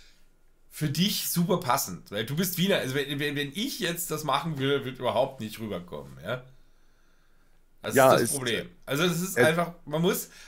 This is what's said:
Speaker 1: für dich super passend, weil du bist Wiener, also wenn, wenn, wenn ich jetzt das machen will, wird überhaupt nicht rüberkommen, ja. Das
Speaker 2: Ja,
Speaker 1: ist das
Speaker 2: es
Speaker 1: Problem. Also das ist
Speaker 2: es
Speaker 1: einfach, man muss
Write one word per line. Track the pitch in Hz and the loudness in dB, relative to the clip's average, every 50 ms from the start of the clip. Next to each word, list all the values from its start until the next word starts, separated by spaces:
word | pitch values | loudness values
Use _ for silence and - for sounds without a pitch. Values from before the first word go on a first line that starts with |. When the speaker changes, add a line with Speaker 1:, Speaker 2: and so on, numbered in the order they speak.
| - - - _ - - _ _ _ _ _ _ _ - | -20 -20 -20 _ -20 -20 _ _ _ _ _ _ _ -20
Speaker 1:
für | - - 151 147 | -8 -4 -4 -2
dich | 131 147 180 208 208 - - - | 0 0 0 0 0 -2 -4 -2
super | - 170 175 165 196 - | 0 0 2 2 0 0
passend, | - 120 123 139 - - 92 82 - - | 2 0 0 0 0 -4 -8 -12 -12 -8
weil | 95 101 113 | -6 -6 -4
du | 110 139 | -4 -2
bist | 156 202 190 - - | -2 -2 -2 -2 -2
Wiener, | 175 196 185 139 | 0 2 2 0
also | - 127 131 | 0 -2 -2
wenn, | 143 139 135 147 139 | -2 -2 -2 -4 -4
wenn, | 147 147 143 | -4 -4 -2
wenn | 139 143 143 135 | -4 -4 -4 -4
ich | 190 220 277 - - | -6 -6 -6 -4 -4
jetzt | 214 165 175 170 - - | -4 -4 -4 -6 -6 -6
das | 156 - - | -6 -4 4
machen | 147 131 143 156 170 156 131 | 4 4 4 4 0 -2 0
will, | 131 139 143 139 117 | 2 2 2 2 0
wird | 127 - - | -4 -6 -2
überhaupt | 123 120 104 110 131 135 - - | -2 2 4 4 2 2 0 -4
nicht | 110 107 - - | -8 -8 -6 -8
rüberkommen, | 113 107 101 180 175 - - 73 71 67 65 65 73 | -6 -6 -6 -6 -8 -8 -10 -12 -12 -14 -16 -12 -8
ja. | 92 120 131 131 - - - - - - _ - - _ _ _ _ _ _ _ _ _ _ _ _ _ _ _ _ _ - - | -6 -6 -6 -8 -14 -20 -20 -20 -20 -20 _ -20 -20 _ _ _ _ _ _ _ _ _ _ _ _ _ _ _ _ _ -12 -8
Das | - 101 | 2 4
Speaker 2:
Ja, | 131 131 131 117 | 6 8 8 8
Speaker 1:
ist | - 127 | 6 4
das | |
Speaker 2:
es | 113 | 2
Speaker 1:
Problem. | - 139 127 123 110 95 85 82 - - - | -2 -4 -2 -2 -2 -4 -4 -8 -14 -18 -8
Also | - 131 143 170 185 | -6 -2 0 2 2
das | 165 165 | 0 0
ist | 180 180 | -2 -2
Speaker 2:
es | - 120 | 2 4
Speaker 1:
einfach, | 127 156 165 170 170 170 - - - | 4 4 4 2 -2 -4 -6 -12 -10
man | - 147 160 170 | -4 -2 2 2
muss | 185 247 - - - - - - | 2 2 0 -4 -8 -16 -20 -20